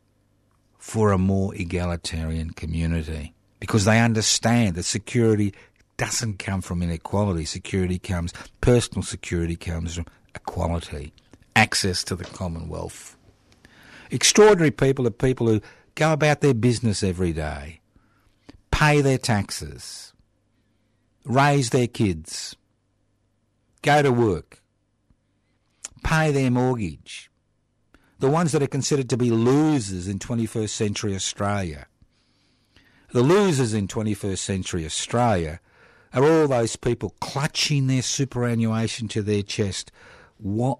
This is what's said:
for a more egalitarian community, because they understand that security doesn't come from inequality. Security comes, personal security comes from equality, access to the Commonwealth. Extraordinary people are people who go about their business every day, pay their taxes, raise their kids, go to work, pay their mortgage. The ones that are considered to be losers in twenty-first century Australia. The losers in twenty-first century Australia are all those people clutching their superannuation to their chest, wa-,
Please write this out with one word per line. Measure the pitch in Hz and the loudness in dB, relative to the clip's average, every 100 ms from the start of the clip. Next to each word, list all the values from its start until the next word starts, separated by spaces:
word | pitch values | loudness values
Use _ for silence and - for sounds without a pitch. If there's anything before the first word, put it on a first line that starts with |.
| _ _ _ _ _ _ _ _ | _ _ _ _ _ _ _ _
for | - 113 107 | -6 2 4
a | 95 | 4
more | 95 98 98 | 4 2 -2
egalitarian | - 87 90 87 85 - 82 80 80 80 | -4 -6 -4 -2 -4 -6 -6 -4 -4 -6
community, | - 80 80 82 82 80 78 76 _ _ _ | -8 -6 -2 -2 -2 -4 -8 -12 _ _ _
because | - 117 | -2 2
they | 101 110 | 4 4
understand | 117 110 104 - 113 120 110 | 4 2 0 0 2 2 2
that | 85 | -2
security | 87 - - 123 113 104 104 - - _ _ - | -4 -6 -2 2 4 4 0 -4 -16 _ _ -8
doesn't | 113 - 113 95 | -6 -4 -4 -6
come | - 95 | -4 -4
from | - 87 | -4 -4
inequality. | 87 82 - 98 104 85 | -2 -4 -4 -2 0 -2
Security | 78 90 - 98 90 90 | -4 -8 -6 -2 -2 -4
comes, | - 90 85 - - _ | -4 -4 -6 -10 -18 _
personal | - 123 - - | 4 4 2 -4
security | 87 - - 87 85 | -8 -8 -6 -4 -2
comes | 85 - 82 82 | -4 -6 -6 -6
from | 85 80 - _ | -8 -10 -14 _
equality, | - - - 85 85 - 76 71 - _ - _ | -16 -12 -4 -4 -4 -6 -12 -14 -18 _ -20 _
access | - 107 - 101 90 | 0 2 0 -2 -4
to | - 90 | -6 -8
the | |
Commonwealth. | 90 - 92 82 80 82 85 - - - _ _ _ _ - _ - - - | -10 -10 -8 -8 -10 -10 -12 -14 -20 -20 _ _ _ _ -20 _ -20 -20 -10
Extraordinary | 131 - - 214 202 156 | 0 4 8 8 8 4
people | - 135 135 120 | 2 0 2 -2
are | |
people | - 131 127 117 | 0 0 2 2
who | 107 - - _ | 2 0 -14 _
go | - 156 | -2 0
about | 156 151 147 | 4 2 4
their | 143 | 4
business | 120 120 113 117 95 | 4 2 2 0 0
every | 98 87 90 | -2 0 0
day, | 78 73 71 73 80 _ _ _ _ _ _ - - _ | -2 -6 -8 -12 -18 _ _ _ _ _ _ -20 -20 _
pay | - 151 147 | 2 4 4
their | 139 131 | 4 2
taxes, | - 107 95 - 76 73 - - - _ _ _ _ _ _ _ _ _ _ _ | 2 0 0 -8 -12 -14 -16 -18 -20 _ _ _ _ _ _ _ _ _ _ _
raise | - 123 143 143 120 | -2 2 4 2 2
their | 139 120 | 0 0
kids, | - 110 80 78 - - - _ _ _ _ _ _ _ _ _ _ _ _ | 0 0 0 -8 -12 -14 -16 _ _ _ _ _ _ _ _ _ _ _ _
go | 147 147 | 2 4
to | 139 | 4
work, | 120 117 82 - - _ _ _ _ _ _ _ _ _ _ _ _ - - | 4 2 0 -6 -20 _ _ _ _ _ _ _ _ _ _ _ _ -20 -10
pay | - 160 156 | -2 2 2
their | 139 131 | 2 2
mortgage. | 123 127 123 92 73 - - - _ _ _ _ _ _ _ _ - | 2 2 0 -4 -8 -16 -20 -20 _ _ _ _ _ _ _ _ -4
The | 131 | 0
ones | 156 175 | 2 2
that | 151 | 0
are | 139 | 0
considered | 143 123 147 123 | -2 -2 -2 0
to | 123 | 0
be | 123 | 2
losers | 113 117 139 156 147 101 92 90 | 2 4 4 4 2 -2 -6 -6
in | 98 | -6
twenty-first | - 117 110 117 107 - | -6 -4 -4 -4 -6 -2
century | 107 101 107 95 | -2 -2 -4 -4
Australia. | - - 101 104 90 73 69 _ _ _ _ _ _ _ _ _ _ _ _ | -6 -4 -4 -2 -6 -10 -16 _ _ _ _ _ _ _ _ _ _ _ _
The | 123 | 2
losers | 127 190 196 139 123 | 4 6 4 2 0
in | 107 98 | -2 -2
twenty-first | - 107 104 104 92 | -4 -4 -4 -4 -6
century | - 98 92 90 78 | -4 -4 -4 -6 -6
Australia | - - 120 120 98 80 85 _ _ _ _ _ | -8 -4 0 2 0 -2 -8 _ _ _ _ _
are | 127 | 2
all | 143 160 147 | 4 4 4
those | 127 113 - | 2 0 -2
people | 127 117 98 - | -4 -2 -6 -8
clutching | - 139 147 - - 147 131 | -8 -4 -4 -2 -2 0 2
their | 131 | 0
superannuation | - - 139 123 120 117 113 110 110 - 110 | 0 -2 -4 -2 -2 0 0 0 -2 -4 -6
to | 113 | -4
their | 101 104 | -2 -2
chest, | 101 - 101 87 - - - - - _ | -2 -4 -4 -6 -12 -18 -20 -20 -20 _
wa-, | 98 104 127 | -6 -2 -2